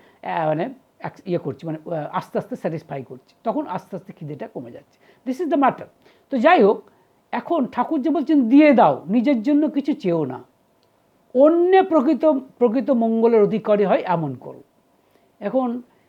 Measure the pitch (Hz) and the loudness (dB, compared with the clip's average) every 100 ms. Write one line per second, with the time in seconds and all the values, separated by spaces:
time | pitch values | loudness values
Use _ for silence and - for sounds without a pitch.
0 | _ _ - 180 156 156 220 269 _ _ | _ _ -10 -4 -2 -4 -6 -10 _ _
1 | - - - 170 160 127 165 156 156 165 | -18 -14 -8 -6 -6 -10 -10 -12 -10 -10
2 | 147 185 - 226 - 254 190 160 - 143 | -8 -10 -8 -8 -8 -8 -8 -10 -10 -14
3 | 123 127 _ _ - 226 311 190 - 190 | -14 -18 _ _ -8 -6 -6 -10 -12 -16
4 | - - 151 147 220 - 120 - - _ | -16 -16 -14 -12 -14 -14 -16 -18 -20 _
5 | _ _ - 262 339 302 254 - - _ | _ _ -10 -6 -2 0 0 0 -8 _
6 | _ _ _ 269 262 349 202 - - _ | _ _ _ 0 4 6 4 2 -6 _
7 | _ _ _ 240 - 339 247 - 240 311 | _ _ _ -8 -4 -2 -2 -4 -4 -2
8 | 262 311 262 311 233 277 302 247 180 123 | -2 -2 0 0 4 6 6 6 4 2
9 | 147 226 233 262 214 294 302 294 277 294 | -2 -2 0 0 0 0 0 -2 -4 -4
10 | 190 170 143 123 - _ _ _ _ _ | -2 -2 -4 -8 -16 _ _ _ _ _
11 | _ _ _ 247 294 339 349 381 370 320 | _ _ _ 4 4 6 4 4 4 2
12 | 247 294 311 277 - - 240 240 247 247 | 2 2 2 0 -4 -2 0 0 0 0
13 | 226 226 233 233 202 185 202 208 196 240 | 0 2 2 4 2 0 0 2 2 0
14 | - 170 151 123 - - - _ _ _ | 0 -4 -4 -8 -14 -18 -20 _ _ _
15 | _ _ _ _ 202 254 247 247 - _ | _ _ _ _ -6 -4 -4 -6 -12 _